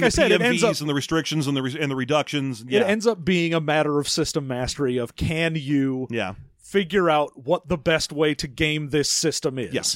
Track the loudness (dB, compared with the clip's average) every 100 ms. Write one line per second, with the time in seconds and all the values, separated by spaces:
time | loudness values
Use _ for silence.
0 | 2 4 4 4 4 2 2 0 0 -2
1 | 0 0 0 -2 0 -2 -2 -4 -4 -2
2 | 0 0 0 -2 -4 -6 0 2 2 2
3 | 0 0 0 2 2 0 0 2 2 0
4 | 0 -2 -2 -4 -4 -4 -4 -2 -2 -2
5 | -4 -4 -2 0 -2 -2 0 0 2 -2
6 | -4 -4 -4 -6 -16 _ -4 -2 0 2
7 | 4 4 0 -4 -2 -2 0 -2 2 0
8 | 0 0 2 0 -6 -2 0 0 0 0
9 | 0 0 0 0 -4 -4 -4 -4 -2